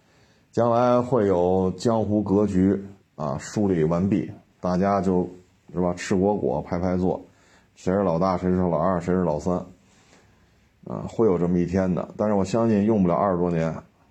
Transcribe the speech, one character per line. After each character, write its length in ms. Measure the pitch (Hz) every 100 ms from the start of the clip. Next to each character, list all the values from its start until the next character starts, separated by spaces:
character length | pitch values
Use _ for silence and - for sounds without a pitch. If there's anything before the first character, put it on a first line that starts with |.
| _ _ _ _ _
将 220 | - 117
来 280 | 117 123 123
会 280 | 123 123 101
有 420 | 87 90 92 92 90
江 240 | 123 113
湖 180 | 101 104
格 240 | 98 98
局 400 | 104 95 95 98 - - _
啊， 240 | - 76 71
梳 300 | - 113 101
理 160 | 87
完 240 | 78 85 95
毕， 200 | 80 - - _ _
大 160 | 90 90
家 240 | 98 101
就 300 | 95 90 - - _ _ -
是 80 | 82
吧， 140 | 90
赤 220 | 87 - 95
果 200 | 98 104
果 240 | 67 71
排 160 | - 87
排 180 | 90 92
坐， 280 | 90 - - _ _ _ _
谁 180 | _ 92
是 80 | 98
老 160 | 95 82
大， 180 | 95 90
谁 140 | 92
是 60 | 92
老 200 | 90 78
二， 240 | 90 87
谁 140 | 87
是 80 | 92
老 160 | 85 76
三， 160 | 90 90 - - _ _ _ - _ _ _ _ _ _
啊， 220 | - 55 95
会 180 | - 113
有 120 | 87
这 80 | 87
么 100 | 90
一 60 |
天 300 | 85 95 92
的。 140 | 87 - -
但 120 | 104
是 60 |
我 100 | 101
相 240 | 95 117 117
信 160 | 104
用 180 | 104 110
不 60 | 87
了 60 |
二 180 | 80 98
十 60 | 87
多 120 | 87
年， 240 | 85 80 - - _ _